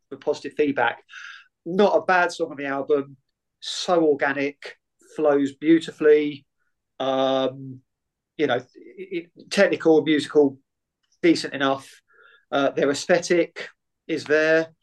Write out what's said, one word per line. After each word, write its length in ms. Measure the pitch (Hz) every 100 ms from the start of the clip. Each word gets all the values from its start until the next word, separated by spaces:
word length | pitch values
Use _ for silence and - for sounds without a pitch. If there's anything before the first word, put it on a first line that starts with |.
| _
the 60 | 139
positive 380 | - 139 143 -
feedback. 460 | 147 135 120 - _ - - - _ _ -
Not 300 | 185 196 160
a 40 |
bad 320 | 156 185 175
song 200 | 175 160
on 40 | 139
the 100 | 139
album. 500 | 139 135 147 139 139 _ _ _ _
So 440 | - - - 175
organic, 720 | 156 139 143 143 139 - - - _ _ _ -
flows 360 | 151 143 135
beautifully. 960 | - 151 165 160 - 151 151 147 139 _ _ _ _ _ -
Um, 800 | 135 131 135 135 131 135 135 131 _ _ _ _ _ -
you 100 | 208
know, 100 | 120 -
it, 560 | - - 196 185 170 165 -
it, 140 | -
technical, 520 | - 196 226 160 156
musical, 560 | 143 147 - 151 143 135 _ _ _ _ _ _
decent 320 | 175 143 156
enough. 360 | 135 139 131 - - _ _ _ _ _
Uh, 200 | 139 139
their 200 | - 143
aesthetic 760 | 143 - 175 170 175 160 - - - _ _ -
is 180 | 156
there. 440 | 123 151 156 160 160 _